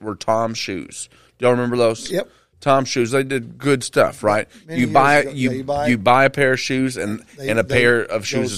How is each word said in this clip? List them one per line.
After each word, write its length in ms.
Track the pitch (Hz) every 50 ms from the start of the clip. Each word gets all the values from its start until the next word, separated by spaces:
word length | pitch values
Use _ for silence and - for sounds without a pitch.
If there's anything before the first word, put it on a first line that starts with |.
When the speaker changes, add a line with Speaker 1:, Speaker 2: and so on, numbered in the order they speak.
Speaker 1:
were 140 | 104 107 104
Tom 380 | - - - 113 113 117 113 113
shoes. 560 | 110 - - 98 90 69 - - - - - _ _ _ _ _ -
Do 80 | 120
y'all 60 | 120 123
remember 240 | 123 123 120 120 120
those? 320 | 120 113 113 117 - -
Speaker 2:
Yep. 180 | - 180 - - _ _ _ _ _ _
Speaker 1:
Tom 240 | - 143 135 135 135
shoes. 280 | 131 - 135 120 113
They 120 | 127 135 139
did 340 | 131 135 131 117 113 113 120
good 260 | 127 143 143 131 120
stuff, 360 | - - 143 117 76 - -
right? 260 | - 104 104 107 - - _ - - -
Speaker 2:
Many 140 | 160 127
Speaker 1:
You 40 | 123 113
Speaker 2:
years 60 | 104
Speaker 1:
buy, 220 | 143 131 143 147 147
Speaker 2:
ago. 100 | 139 135
Speaker 1:
you, 180 | 139 139 127 123
Speaker 2:
Yeah, 40 | 120 131
you 60 | 135
buy 240 | 135 143 143 147 135
Speaker 1:
you 100 | 123 113
buy 280 | 92 117 123 131 135
a 40 | 135
pair 220 | 135 - 143 131 131
of 60 | 127
shoes 380 | - - 139 131 131 131 123 104
and, 260 | 82 104 104 113 - _ - -
Speaker 2:
They, 100 | 139 135
Speaker 1:
and 80 | 110 113
a 60 | 110
Speaker 2:
they 120 | 127 135 123
Speaker 1:
pair 220 | 120 120 120 117
of 260 | 107 - 90 113 98 -
shoes 220 | - 117 117 123
Speaker 2:
goes 20 | 107